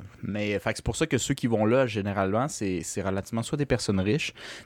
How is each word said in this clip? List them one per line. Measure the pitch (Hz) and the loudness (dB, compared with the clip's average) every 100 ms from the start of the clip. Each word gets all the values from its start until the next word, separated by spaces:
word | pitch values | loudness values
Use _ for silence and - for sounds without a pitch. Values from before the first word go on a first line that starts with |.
| 98 - | -14 -10
mais, | - 104 104 101 | -6 -2 0 0
fait | - | -2
que | 110 | -4
c'est | - | -4
pour | 117 | -2
ça | 160 | 0
que | 127 | 0
ceux | - | 0
qui | 143 123 | 0 2
vont | 110 107 | 2 4
là, | 123 131 | 4 4
généralement, | 110 98 98 95 107 143 | 0 0 2 2 2 0
c'est, | - 101 90 | -2 -2 -2
c'est | - - | -4 -4
relativement | 95 95 - 113 | -2 -2 -2 -4
soit | 113 147 | -2 -2
des | 143 | 0
personnes | 123 - 98 | 0 2 2
riches. | 95 135 - | 2 2 0
Tu | - - - | -8 -14 -14